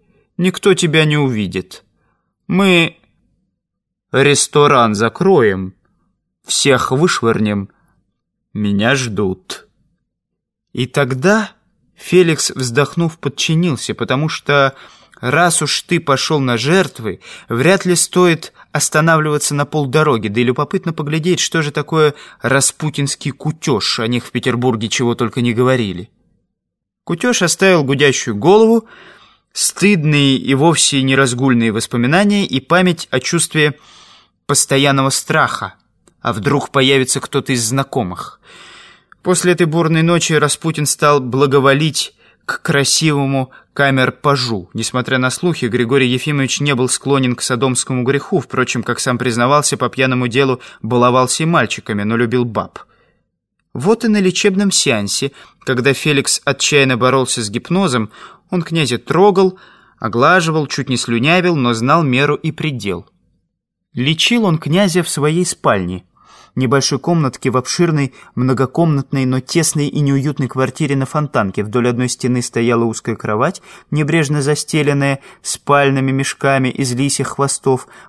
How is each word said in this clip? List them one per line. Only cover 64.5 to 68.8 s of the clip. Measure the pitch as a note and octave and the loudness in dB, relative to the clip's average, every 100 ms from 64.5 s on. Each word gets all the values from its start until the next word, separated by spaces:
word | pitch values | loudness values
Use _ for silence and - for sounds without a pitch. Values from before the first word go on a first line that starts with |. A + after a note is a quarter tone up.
| D#3 | 0
князя | C#3+ F3 G3+ F3 | 0 2 2 0
в | D#3+ | -2
своей | D3+ D3+ E3 | -2 0 0
спальне, | F3 - D3 G#2 F2+ F2+ - _ _ - - - | -2 -2 0 0 -2 -8 -12 _ _ -20 -10 -4
небольшой | B2+ C#3 - C#3 | 0 0 0 -2
комнатке | - E3+ C3 - C3 | 0 0 0 -2 -2
в | B2 | -2
обширной, | - - E3+ D3+ C3+ - - | -2 0 0 0 -2 -8 -12
многокомнатной, | B2 B2+ B2+ B2+ - | -4 0 0 0 0